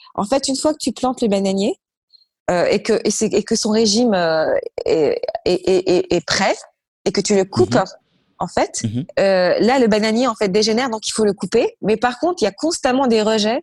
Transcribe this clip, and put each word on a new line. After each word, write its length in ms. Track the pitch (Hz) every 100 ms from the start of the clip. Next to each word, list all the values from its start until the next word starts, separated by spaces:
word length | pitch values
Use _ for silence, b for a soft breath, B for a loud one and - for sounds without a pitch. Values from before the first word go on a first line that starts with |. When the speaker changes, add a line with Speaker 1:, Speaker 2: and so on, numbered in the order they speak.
| B
Speaker 1:
En 120 | - 202
fait, 220 | 269 269
une 80 | 269
fois 180 | 302
que 60 | 302
tu 120 | -
plantes 300 | 214 254 254
le 80 | 233
bananier, 500 | 196 196 196 208 381 _ _ _ b b _ -
euh, 140 | 180 151
et 180 | 208
que, 160 | 208 214 -
et 40 |
c'est, 180 | - 214
et 80 | -
que 120 | - 226
son 160 | 220
régime, 420 | 214 226 208 247
euh, 400 | 190 165 160 143 120 - - -
est, 340 | 165 143 - - - -
est, 220 | 185 -
est, 200 | 190 -
est, 240 | 175 -
est 120 | 170 -
prêt, 300 | - 202 349 - _ _ _ -
et 60 |
que 100 | 190
tu 140 | 190 202
le 80 | 190
coupes, 300 | - 359 240
Speaker 2:
Mhm. 80 | 190 - _ _ _ -
Speaker 1:
en 80 | 180
fait, 360 | - 294 -
Speaker 2:
Mhm. 220 | 113 117 151 -
Speaker 1:
euh, 360 | 196 190 180 -
là, 200 | 208 269
le 80 | 233
bananier, 400 | 214 220 220 254
en 80 | 220
fait, 140 | 208
dégénère, 400 | 196 214 220 262
donc 160 | 220 -
il 40 |
faut 140 | - 214
le 80 |
couper. 420 | 202 196 226 359 -
Mais 160 | 180 220
par 220 | 247 240
contre, 220 | 330 359
il 40 | 202
y 20 |
a 40 |
constamment 560 | - 302 339 254 254 269
des 140 | 220
rejets, 400 | 214 220 208 254